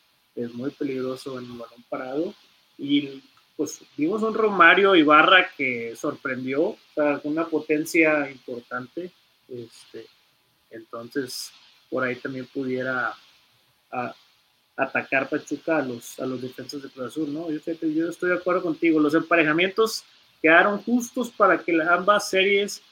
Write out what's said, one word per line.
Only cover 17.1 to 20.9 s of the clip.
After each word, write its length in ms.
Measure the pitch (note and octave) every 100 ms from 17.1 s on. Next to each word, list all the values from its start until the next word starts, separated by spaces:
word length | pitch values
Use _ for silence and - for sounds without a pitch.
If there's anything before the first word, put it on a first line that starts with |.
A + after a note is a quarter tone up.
| D3+ D3
¿no? 160 | D3 E3+
Yo, 80 | D3+
fíjate, 340 | - E3 D#3+
yo 160 | D#3 E3
estoy 220 | - F3+
de 60 | F3
acuerdo 260 | F3+ F3+
contigo. 380 | E3+ D3+ E3 D#3
Los 140 | D3
emparejamientos 920 | D#3+ D#3+ E3+ D3+ D#3 F#3+ G3+ A3 - - _ _ _
quedaron 400 | D#3 E3+ G3+ G3+
justos 460 | -